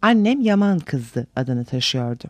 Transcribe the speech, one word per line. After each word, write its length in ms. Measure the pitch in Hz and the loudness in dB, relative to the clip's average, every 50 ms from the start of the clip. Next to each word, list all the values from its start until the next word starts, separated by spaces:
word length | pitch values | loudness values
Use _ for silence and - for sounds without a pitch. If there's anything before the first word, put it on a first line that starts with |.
| - | 2
Annem 380 | 214 240 220 202 214 254 285 | 4 4 4 4 2 2 2
Yaman 380 | 254 220 208 202 202 202 196 175 | 2 2 2 4 4 2 2 0
Kızdı 480 | 151 - - 135 117 113 - 123 120 - - | -2 -4 -6 -6 -6 -6 -6 -8 -8 -6 -4
adını 280 | - 127 120 127 120 120 | -6 -4 -2 -2 -4 -4
taşıyordu. 600 | - - 127 123 - - 131 120 120 120 120 - - | -4 -4 -4 -4 -2 -2 -2 -4 -4 -6 -8 -10 -16